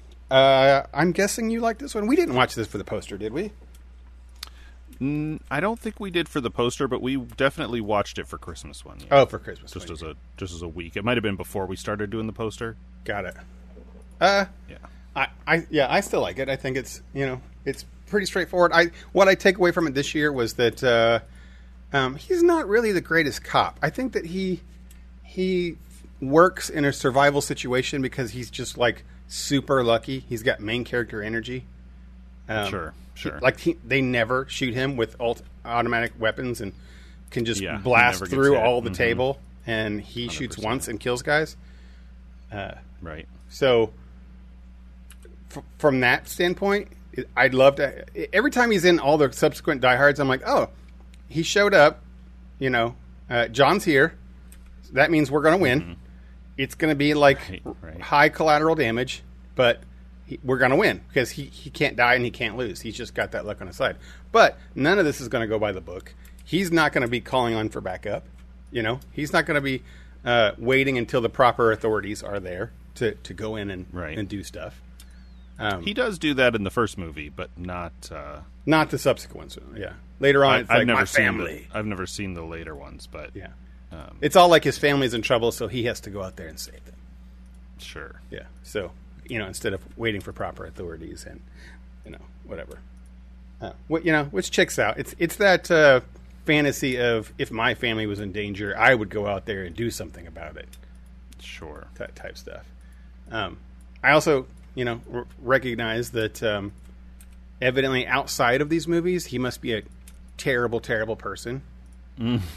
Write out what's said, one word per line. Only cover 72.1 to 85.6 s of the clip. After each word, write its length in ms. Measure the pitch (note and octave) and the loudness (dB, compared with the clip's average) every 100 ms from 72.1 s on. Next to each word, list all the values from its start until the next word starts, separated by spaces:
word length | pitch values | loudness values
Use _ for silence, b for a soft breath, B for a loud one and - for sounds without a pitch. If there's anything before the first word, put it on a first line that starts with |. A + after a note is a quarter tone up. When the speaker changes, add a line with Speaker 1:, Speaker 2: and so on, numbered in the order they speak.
| G#2 | -10
Speaker 1:
are 180 | G2+ G2+ | -8 -8
there 320 | F#2 F2+ A#2 - - - | -8 -10 -10 -12 -20 -4
to, 180 | A#2 - | -4 -4
to 180 | - | -14
go 220 | F#2 A2 A2 | -10 -8 -6
in 160 | G2+ | -8
and, 140 | F#2 F2+ | -10 -12
Speaker 2:
Right. 240 | F2+ D#2 E2 | -10 -8 -8
Speaker 1:
and 100 | F#2+ | -8
do 160 | G2+ | -8
stuff. 380 | - E2+ E2 - - - b b b b b - | -12 -14 -14 -16 -20 -20 b b b b b -6
Um, 260 | G#2+ F#2+ | -4 -2
Speaker 2:
He 100 | E2+ | -4
does 260 | G#3+ B3 F3 | -2 -4 -2
do 140 | D3+ C3+ | 0 4
that 200 | B2+ A2 | 4 2
in 80 | |
the 60 | F#2+ | -2
first 280 | - G#2+ - | -2 -2 -4
movie, 320 | E2 D2+ D2 | -12 -12 -14
but 200 | D2 F2+ D#2 | -12 -14 -12
not, 360 | F2+ F2+ F2 - - | -10 -10 -10 -14 -16
uh, 280 | D#2 C#2+ D2 - - - | -14 -14 -16 -18 -8 2
Speaker 1:
not 240 | D#3 D3+ | 2 2
the 60 | C#3 | 0
subsequent 580 | C#3 A2 - - D#2 - | 0 0 -4 -16 -16 -16
ones. 20 | C2 G#2+ | -16 -14
Yeah, 140 | F#2 - - - | -14 -14 -20 0
later 240 | C#3 C#3 C#3 | 4 6 6
on, 80 | |
Speaker 2:
I, 60 | B2+ | 4
Speaker 1:
it's 100 | A2+ | 4
Speaker 2:
I've 80 | A#2 | 2
Speaker 1:
like, 80 | A#2+ | 4
Speaker 2:
never 120 | A2+ | 2
Speaker 1:
"My 40 | - | 2
Speaker 2:
seen 200 | - B2+ | 2 2
Speaker 1:
family." 420 | A#2 - - - | 0 -6 -10 -10
Speaker 2:
the, 60 | G#2+ | -8
I've 80 | G#2+ | -6
never 200 | F#2 F#2 | -8 -8
seen 280 | - G2 | -8 -10
the 100 | E2+ | -10
later 320 | E2 E2 D#2+ C#2+ | -12 -12 -14 -16
ones, 320 | C#2+ C#2+ - | -18 -20 -18
but 200 | D#2 D2 - | -16 -16 -16
Speaker 1:
Yeah. 120 | - - b b - | -18 -20 b b -18
Speaker 2:
um, 260 | D#2+ - - | -18 -18 -4
Speaker 1:
It's 140 | D3 F#3 | 4 8
all 120 | F3 | 8
like 140 | D#3+ | 8
his 140 | D3 - | 4 0
family's 360 | D3 C#3+ C3 | 2 2 0
in 80 | A#2 | -2
trouble, 300 | G#2 A#2+ A#2 | 0 2 2
so 160 | - | -2